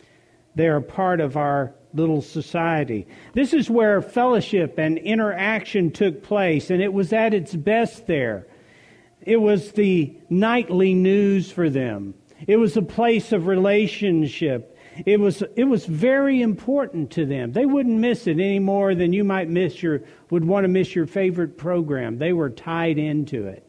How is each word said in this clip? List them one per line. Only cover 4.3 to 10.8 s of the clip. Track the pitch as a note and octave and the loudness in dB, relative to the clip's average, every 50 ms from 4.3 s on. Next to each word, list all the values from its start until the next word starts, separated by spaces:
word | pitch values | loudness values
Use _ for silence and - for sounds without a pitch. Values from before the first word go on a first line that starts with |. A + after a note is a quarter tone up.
| B3 G#3 - - - F#3+ E3 C#3 - - | 2 2 0 0 0 0 0 -2 -2 -2
and | D#3 D#3 D#3+ | -2 0 -2
interaction | D#3+ - G3+ A3 A3 A3 G#3 F#3 F3 F#3+ G#3 A3 G#3 - - - G3+ F3 D#3 | -2 -2 -2 0 0 0 0 -2 -2 -2 -2 -2 -4 -4 -4 -2 0 0 0
took | - - G#3 F#3+ D3+ - - | 0 0 0 0 -2 -4 -6
place, | - G#3 G#3 F#3+ F3+ D#3+ C#3+ - - | -2 0 0 2 2 0 0 0 0
and | F#3 F3+ | 0 0
it | F#3+ G3+ G3 | 0 0 0
was | G3+ G3 D#3 A3 | -2 -2 0 0
at | A3 A3 A3+ A3 | 2 2 2 0
its | G3 D#3 - - | 0 -2 -4 -6
best | D#3+ C#3+ G3 A3 A#3 A#3 A3 - - - | -4 0 0 2 2 0 -2 -4 -8 -4
there. | - E3+ C#3+ B2+ A#2 G#2+ F#2+ - - - - - _ - - - - - - _ _ _ _ | -2 -2 0 0 -2 -4 -6 -10 -14 -20 -20 -20 _ -20 -20 -20 -20 -20 -20 _ _ _ _
It | - F#3 A3+ | -2 2 2
was | A#3 G#3+ G#3 G#3 F#3 - - - | 4 4 4 2 2 0 -2 0
the | G#3 G#3 G3 F#3 F3 D3 C3 - - - - | 0 2 4 4 2 2 0 -4 -10 -6 -2
nightly | F3 F3+ G#3+ A3+ A#3 B3 A#3 - F#3 F3+ | 0 2 2 2 2 0 0 0 2 2